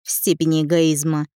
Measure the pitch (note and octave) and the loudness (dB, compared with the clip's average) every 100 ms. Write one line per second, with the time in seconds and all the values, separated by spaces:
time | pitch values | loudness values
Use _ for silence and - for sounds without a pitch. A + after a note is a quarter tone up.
0 | - - - D#3+ D#3+ D#3+ D3+ E3+ D#3+ D3 | -6 -4 -2 0 0 0 2 2 2 0
1 | D#3 D3+ D3+ | -2 -2 -6